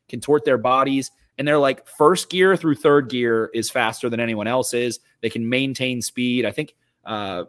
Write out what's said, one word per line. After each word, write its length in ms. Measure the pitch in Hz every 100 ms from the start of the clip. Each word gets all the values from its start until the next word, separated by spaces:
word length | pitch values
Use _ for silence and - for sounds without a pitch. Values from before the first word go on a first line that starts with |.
| -
contort 340 | 127 - 147
their 140 | 151 127
bodies. 520 | 123 131 135 135 131 _ _ -
And 100 | 143
they're 100 | 151
like, 300 | 139 135 -
first 420 | - 151 180 -
gear 280 | 185 185 185
through 180 | 160 139
third 340 | 151 143 127
gear 400 | 123 120 113 110
is 160 | 113 110
faster 380 | 127 113 113 123
than 100 | 117
anyone 280 | 117 107 104
else's. 520 | 127 120 120 120 113 _ -
They 80 | 113
can 180 | 117 117
maintain 540 | 127 135 127 127 123
speed. 440 | - - 123 123 110
I 60 |
think, 240 | 123 156 _ _ _ -
uh, 400 | 107 101 90